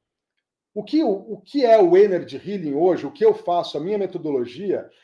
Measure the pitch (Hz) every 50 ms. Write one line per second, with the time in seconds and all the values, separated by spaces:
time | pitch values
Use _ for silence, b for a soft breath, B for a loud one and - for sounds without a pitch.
0 | _ _ _ _ _ _ _ _ _ _ _ _ _ _ - 208 208 - 285 311
1 | 311 240 190 196 - 226 202 - _ _ - 285 254 226 226 220 190 170 175 190
2 | 208 202 185 165 131 113 135 123 - 170 208 196 165 147 139 143 170 185 165 -
3 | 143 139 - - 214 220 208 214 - 180 175 175 165 - - 147 151 190 214 202
4 | 196 180 - 170 147 156 139 127 120 117 - 147 202 190 151 110 92 - b b